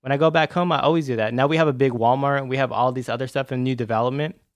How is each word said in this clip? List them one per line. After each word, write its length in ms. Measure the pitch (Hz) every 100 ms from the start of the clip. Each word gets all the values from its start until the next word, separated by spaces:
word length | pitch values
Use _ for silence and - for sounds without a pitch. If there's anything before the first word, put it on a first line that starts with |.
When 120 | 131
I 40 | 139
go 140 | 160
back 220 | 160 156
home, 200 | 180 175
I 80 | 160
always 260 | 147 165 139
do 100 | 113
that. 180 | 107
Now 120 | 120 143
we 120 | 160
have 100 | 156
a 40 |
big 200 | 127 139
Walmart, 460 | 120 117 131 139 139
and 100 | 131
we 80 | 131
have 160 | 131
all 200 | 107 127
these 180 | 127 120
other 160 | 120 131
stuff 260 | 139 131
in 100 | 127
new 120 | 131
development, 600 | 127 113 113 123 139 151 - _